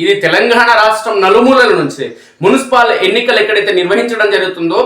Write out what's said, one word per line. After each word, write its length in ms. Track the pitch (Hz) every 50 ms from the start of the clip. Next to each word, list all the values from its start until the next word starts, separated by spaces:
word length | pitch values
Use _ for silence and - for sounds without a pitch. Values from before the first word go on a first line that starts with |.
| 170
ఇది 120 | 196 202 - -
తెలంగాణ 440 | 160 175 196 226 240 233 240 233 233 233 220 214
రాష్ట్రం 380 | 220 214 214 - 226 214 196 190
నలుమూలల 480 | 190 202 233 247 262 262 262 247 214 180 165
నుంచి 260 | 151 139 - - 127 113 - - - - _ - 151
మున్సిపల్ 480 | 202 254 262 254 - 254 240 233 220 214 - 185 196
ఎన్నికలు 340 | 202 240 240 247 233 214 208
ఎక్కడైతే 300 | 214 208 202 196 196 202 180
నిర్వహించడం 500 | 175 175 202 233 240 240 233 214 214 202 208 214
జరుగుతుందో, 420 | 185 185 - 170 170 165 180 - -